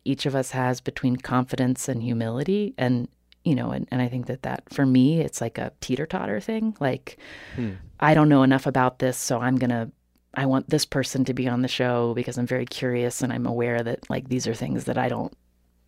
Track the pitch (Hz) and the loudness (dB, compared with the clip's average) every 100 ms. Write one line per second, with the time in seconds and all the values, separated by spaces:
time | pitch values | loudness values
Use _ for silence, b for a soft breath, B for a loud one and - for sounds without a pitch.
0 | - 135 147 135 123 131 127 123 - - | -4 -2 0 0 -2 0 0 0 -4 -2
1 | 131 127 - 127 127 - 127 127 - 123 | 0 0 0 0 0 0 0 0 -2 -4
2 | 120 117 113 120 160 202 208 - 123 123 | -2 -2 -2 -2 0 0 0 0 2 2
3 | 120 _ _ _ - 127 120 131 - 127 | -2 _ _ _ 0 2 0 -4 -4 -2
4 | 123 123 120 127 131 127 - - 135 127 | -2 -2 -6 -6 -6 -8 -6 0 4 6
5 | 127 165 139 - 117 - 117 - - 127 | 6 4 0 -2 -6 -4 -8 -8 -4 -4
6 | 160 185 196 202 208 220 220 214 139 127 | -2 -4 -4 -4 -4 -2 -2 -2 -2 -2
7 | - - B B B 127 113 92 B - | -8 -20 B B B -6 -6 -6 B 0
8 | 147 156 151 143 131 135 143 131 127 - | 4 6 8 8 6 4 2 2 2 2
9 | 131 123 - 120 123 131 123 120 113 - | -2 -2 -2 0 2 2 2 -2 -4 -10
10 | _ _ _ - 135 131 - 151 - 143 | _ _ _ -2 0 0 2 -2 0 -2
11 | 127 131 127 131 127 120 127 - 123 120 | -2 -2 -2 0 0 0 0 0 0 2
12 | 120 117 123 123 120 127 123 - 127 120 | 0 -2 -4 -4 -2 -2 -4 -4 -2 0
13 | 120 - 123 117 123 120 120 117 117 - | -2 -2 -4 -2 -2 0 0 0 -2 -4
14 | - 131 131 127 113 113 131 127 131 127 | -4 -6 -2 -4 -2 -4 -4 -4 -2 -2
15 | 123 113 - - _ _ _ _ | -2 -2 -6 -12 _ _ _ _